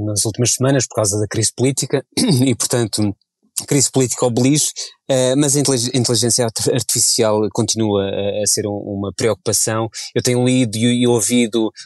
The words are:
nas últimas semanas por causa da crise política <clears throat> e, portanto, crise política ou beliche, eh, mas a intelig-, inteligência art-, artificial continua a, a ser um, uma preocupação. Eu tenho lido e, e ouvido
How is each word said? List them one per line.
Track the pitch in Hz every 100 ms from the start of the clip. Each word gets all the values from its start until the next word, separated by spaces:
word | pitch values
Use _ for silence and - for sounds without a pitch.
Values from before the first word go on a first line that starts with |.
nas | 104 104
últimas | 113 107 120
semanas | - 127 139 -
por | 110
causa | 107 104
da | 104
crise | - 107
política | - 127 135 135 139 -
<clears throat> | -
e, | 247 131 135 117
portanto, | - 123 110 - 104 - _ _ _ - -
crise | 139 -
política | 135 127 -
ou | 127
beliche, | 117 127 147 - - - _ -
eh, | 131 127 135
mas | 147
a | 143
intelig-, | 135 131 123
inteligência | 131 117 117 117 -
art-, | 117 - 147
artificial | 127 - 123 - - 107 107 107
continua | - 110 110 110 101
a, | 98 98 101 101
a | 104
ser | - 104
um, |
uma | 101 101 101 98
preocupação. | - 113 101 - 104 - 110 113 - -
Eu | 120
tenho | 123 123
lido | 123 127 120 110
e, | 120 120
e | 120
ouvido | 120 - 123 113 113 107 -